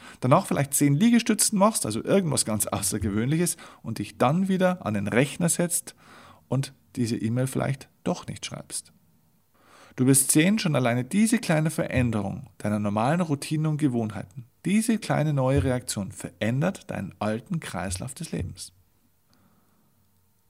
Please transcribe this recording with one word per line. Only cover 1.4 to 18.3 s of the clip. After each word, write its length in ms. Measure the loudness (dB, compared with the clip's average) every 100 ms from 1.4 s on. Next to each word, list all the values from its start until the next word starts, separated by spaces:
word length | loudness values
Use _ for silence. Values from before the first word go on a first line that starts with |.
| 2 4
machst, 300 | 4 2 -2
also 160 | -4
irgendwas 420 | 2 2 2 0
ganz 220 | 0 -2 -2
Außergewöhnliches, 880 | -2 -2 -2 0 0 0 0 0 -4 -12 -14
und 160 | -10 -6
dich 220 | -6 2
dann 280 | 2 4 2
wieder 380 | 2 2 0
an 80 | -2
den 140 | -2 2
Rechner 420 | 2 2 0 0
setzt 460 | 0 0 -2 -8 -20 -20 -20 -20 -16 -4
und 260 | -4 -4 -10 _
diese 200 | -4 -2
E-Mail 320 | 0 -2 -2 -2
vielleicht 420 | -2 -2 -4 -10 _
doch 240 | -6 -6 -8
nicht 180 | -12
schreibst. 480 | -10 -12 -12 -12 -12 _ _ _ _ _ _ _ _ -20 -12 0
Du 80 |
wirst 260 | 4 4 4
sehen, 280 | 4 4 2
schon 160 | 0
alleine 280 | 2 2 0
diese 360 | 0 2 2 2
kleine 320 | 0 0 0
Veränderung 800 | -2 -2 0 0 0 -4 -6 -12 -6
deiner 180 | -2 -2
normalen 420 | 0 0 0 0
Routinen 460 | 0 -4 -4 -2
und 120 | 0 0
Gewohnheiten, 680 | 0 0 -4 -6 -12 -16 -20 _
diese 360 | 0 0 2 -2
kleine 340 | 0 0 0
neue 300 | 2 2 2
Reaktion 480 | 2 -2 -4 -6 -6
verändert 800 | -8 -12 -4 -2 0 -2 -4 -8
deinen 240 | -8 -8 -6
alten 420 | -4 -4 -4 -8
Kreislauf 540 | -6 -8 -6 -6 -8
des 180 | -10 -8